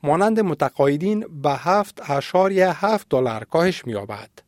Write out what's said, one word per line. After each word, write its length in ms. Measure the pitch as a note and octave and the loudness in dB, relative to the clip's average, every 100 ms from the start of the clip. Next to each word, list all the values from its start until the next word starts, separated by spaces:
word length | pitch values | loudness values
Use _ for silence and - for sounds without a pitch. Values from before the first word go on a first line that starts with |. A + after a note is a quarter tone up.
مانند 380 | C#3+ D#3+ G3+ A3+ | 0 2 2 2
متقاعدین 840 | G3+ D3 C#3 - C#3 D3 F#3 G#3+ A3 D#3 | 0 0 -2 2 2 2 -2 -4 -6 -4
به 80 | C#3+ | -4
هفت 600 | C3+ E3 G3 G3+ - - | -2 0 0 0 -8 -4
اشاریه 760 | C#3 - F#3 F#3+ F#3+ F#3 E3 G3+ | -4 0 2 2 4 2 2 0
هفت 200 | G#3+ - | -2 0
دلار 340 | C3 B2+ A2 | 0 0 -4
کاهش 420 | A2+ D#3+ F3+ F3 B2 | -4 0 0 -2 -6
می‌یابد. 440 | G#2+ G2+ G#2 - - | -8 -8 -12 -14 -20